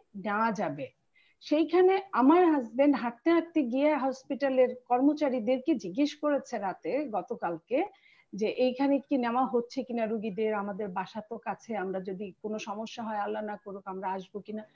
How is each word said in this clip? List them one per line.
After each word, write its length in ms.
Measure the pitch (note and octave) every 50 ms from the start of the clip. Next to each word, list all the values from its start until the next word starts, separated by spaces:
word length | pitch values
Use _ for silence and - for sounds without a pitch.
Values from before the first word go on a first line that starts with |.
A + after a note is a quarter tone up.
| _ _ -
নেওয়া 360 | F#3+ F3+ G#3+ G3+ G#3+ A3+ A3+
যাবে। 360 | G3 G#3 F#3 D#3 C#3+ D3 C3 - - _ _ _ _ _ _ _ _ _
সেইখানে 640 | - - D4 D#4 E4 D4+ E4+ F#4 F#4 F#4 F#4+ F#4+ - -
আমার 340 | - A3+ C4 C#4 E4 F4+ F#4
husband 500 | E4 D#4 C#4 A#3 A3 A3+ B3+ C#4+ D4 C4+
হাঁটতে 340 | G3 A#3 A#3 A#3 - - E4
হাঁটতে 320 | E4+ E4 D#4+ E4 - D#4
গিয়ে 340 | C4 A3+ B3 C4+ D4 D4+ D4+
হসপিটালের 760 | B3 C4 C4+ B3+ - - - C#4 - C#4 C4+ C4 B3+ B3+ B3 B3 - - -
কর্মচারীদেরকে 840 | B3 B3+ C#4 D4 D4+ D4+ D4+ C4+ B3 B3+ G#3 A#3+ C4 B3+ B3+ E4 D#4
জিজ্ঞেস 400 | A3+ - E3+ F#3 B3+ D4 D4 -
করেছে 440 | - D4+ D4 C#4+ C4 C#4 - A#3+ G#3
রাতে 500 | G3+ F#3 F3 - - D#3+ A3+ C#4+ D4+ A#3+
গতকালকে 720 | G#3 F#3 F3+ - A3+ - - F3 E3+ D#3+ - - A#3 D4+ G4 G#4 - _ _ _ _ _ _ _ -
যে 120 | F#3+ A3
এইখানে 520 | G3 - - B3+ B3+ B3 C4 C#4 C#4 C#4 C#4
কি 200 | - - C#4+ B3+
নেওয়া 280 | A#3+ A#3 A#3 B3+ C4
হচ্ছে 360 | B3+ B3+ A#3 A#3 - - C4+
কিনা 240 | A#3 - A#3+ A#3 A3
রুগীদের, 480 | G#3 A#3 A3 G3+ A3 F3+ A3 A3 G#3+ G#3+
আমাদের 340 | G3+ G3+ G3+ G3 G3 G#3+ F#3+
বাসা 320 | F3+ G3 F#3 - - A3
তো 180 | - - A#3 G#3
কাছে, 380 | - A3+ F#3+ - - - A3+
আমরা 240 | F#3+ F#4 F#4+ F4+ F#3+
যদি 320 | F#3 G3+ F#3+ F#3 G#3+ F#3+ - _
কোনো 160 | - G#3+ G#3+ G#3
সমস্যা 440 | - A3 G3+ G#3+ A3+ G#3+ - A#3+
হয় 160 | A3+ A3 G#3+ G#3
আল্লাহ 240 | G#3 G#3 G#3+ G#3+
না 140 | G#3+ G#3 G#3
করুক 260 | G3+ - G3+ F#3+ G3+ -
আমরা 240 | G3 F#3+ F#3+ G3+ F#3
আসবো 300 | F#3+ F#3+ F3+ - - G3+
কিনা। 220 | - G#3+ G#3+ G#3+ G#3+ - _